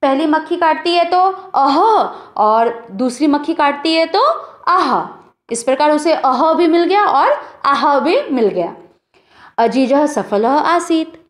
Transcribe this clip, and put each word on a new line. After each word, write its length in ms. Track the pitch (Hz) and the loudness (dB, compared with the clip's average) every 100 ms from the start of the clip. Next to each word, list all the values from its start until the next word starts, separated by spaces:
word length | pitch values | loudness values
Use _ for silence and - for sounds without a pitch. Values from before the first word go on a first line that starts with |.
पहली 240 | 285 269 320 | 2 0 0
मक्खी 300 | 311 311 349 | 0 -2 -2
काटती 360 | 339 311 349 | 0 0 0
है 120 | 349 339 | 0 2
तो 120 | 359 370 381 - - | 2 0 -2 -6 0
अह, 240 | 277 285 427 415 196 - - - | 2 2 2 2 0 -6 -14 -2
और 500 | 214 220 233 226 - | 2 2 0 -4 -12
दूसरी 360 | 196 254 240 302 | -6 -4 0 0
मक्खी 260 | 285 294 | 0 -2
काटती 400 | 330 294 285 320 | -2 -2 -2 -2
है 120 | 320 320 | 0 0
तो 180 | 381 554 659 - - - | 0 0 -2 -8 -10 -2
आह, 420 | 359 302 208 175 - - _ _ | 0 0 -2 -4 -14 -20 _ _
इस 120 | 226 | -8
प्रकार 280 | - 262 302 | -2 0 2
उसे 220 | 302 311 | 2 2
अह 400 | 311 262 254 320 | 0 0 2 0
भी 140 | 320 349 | 2 2
मिल 160 | 339 | 2
गया 220 | 339 392 415 | 2 2 2
और 220 | - 359 587 - - - | 2 2 0 -4 -6 -2
आह 340 | 277 294 285 | 0 2 0
भी 220 | 262 427 | 2 -2
मिल 260 | 539 262 214 | -2 0 0
गया। 280 | 175 175 - - _ _ _ _ _ - - | 0 -6 -8 -20 _ _ _ _ _ -16 -2
अजीजः 480 | 233 226 262 277 294 | 0 2 2 2 0
सफलः 460 | 294 196 202 226 | -2 -4 -2 0
आसीत् 640 | 285 - 339 349 330 320 - _ | 0 0 -2 0 -2 -2 -12 _